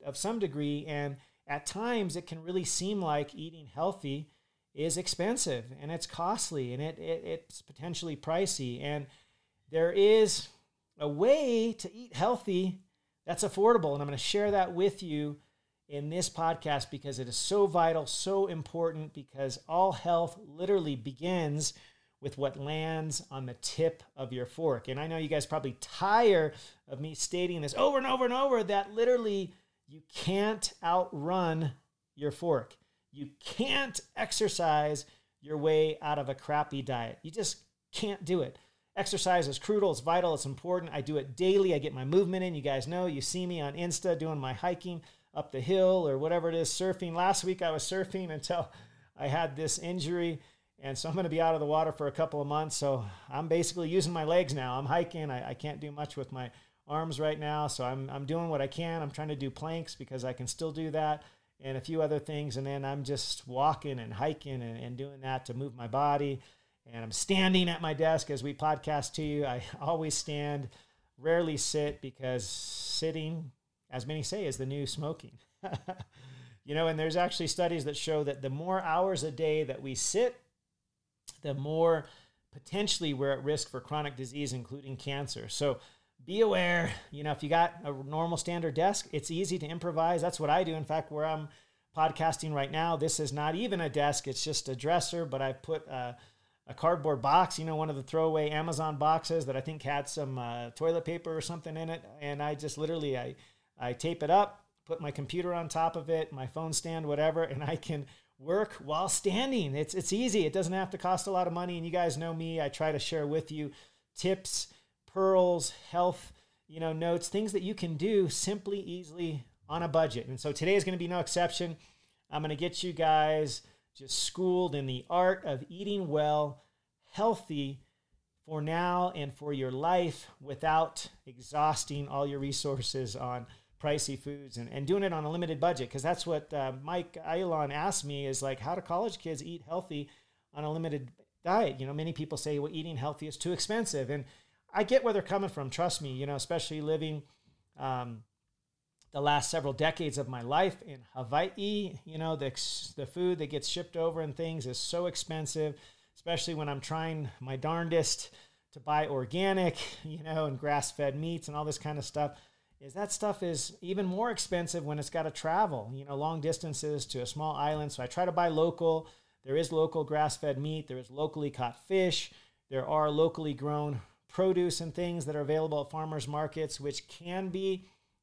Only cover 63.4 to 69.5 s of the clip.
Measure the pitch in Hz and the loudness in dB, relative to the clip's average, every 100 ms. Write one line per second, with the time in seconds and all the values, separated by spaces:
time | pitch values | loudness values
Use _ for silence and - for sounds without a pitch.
63.4 | 127 127 151 147 147 127 110 95 147 151 | -4 2 2 2 -4 -6 -6 -2 -2 -2
64.4 | 143 131 117 113 123 127 139 135 131 131 | -6 -8 -6 -8 -8 -8 -10 -8 -6 -4
65.4 | 131 123 139 120 117 131 147 143 143 131 | -4 -6 -6 -8 0 4 4 4 2 -2
66.4 | - _ _ _ 123 117 113 107 - 190 | -8 _ _ _ -14 -10 -6 -4 2 4
67.4 | 185 185 175 165 160 143 160 160 - 139 | 6 6 4 0 -2 2 4 4 0 -4
68.4 | 139 139 156 151 - 147 - - 151 147 | -4 0 0 0 0 -2 -2 -4 -2 0
69.4 | 139 | 0